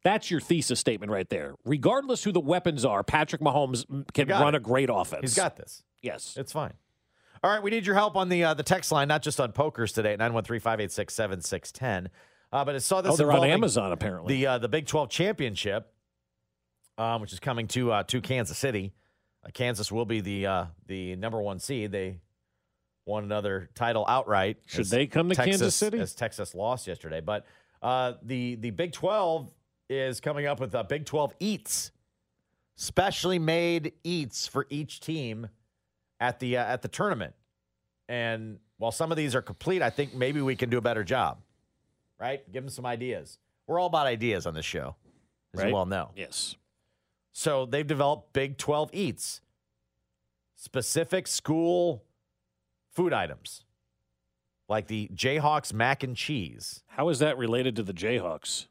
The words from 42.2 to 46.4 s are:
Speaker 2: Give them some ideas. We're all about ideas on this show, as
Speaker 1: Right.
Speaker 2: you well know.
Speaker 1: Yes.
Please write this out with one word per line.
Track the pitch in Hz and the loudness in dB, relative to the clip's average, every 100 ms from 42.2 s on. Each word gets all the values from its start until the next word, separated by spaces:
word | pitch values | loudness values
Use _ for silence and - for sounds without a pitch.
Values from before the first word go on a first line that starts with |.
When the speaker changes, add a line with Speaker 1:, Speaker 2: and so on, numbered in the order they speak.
| 117 139 - | -6 -6 -8
Speaker 2:
Give | 117 | -10
them | 135 | -10
some | - 123 | -8 -6
ideas. | 120 127 104 71 - _ _ - | -4 -4 -6 -8 -20 _ _ -2
We're | 170 | 0
all | 180 | 2
about | 170 139 | 4 2
ideas | 117 117 98 82 | 2 0 0 -2
on | |
this | 78 | -6
show, | 80 87 65 - _ _ _ _ _ | -6 -6 -6 -12 _ _ _ _ _
as | - | -4
Speaker 1:
Right. | 98 | 0
Speaker 2:
you | |
well | 104 92 | 2 0
know. | 95 82 92 | -2 -4 -10
Speaker 1:
Yes. | 78 - | -10 -8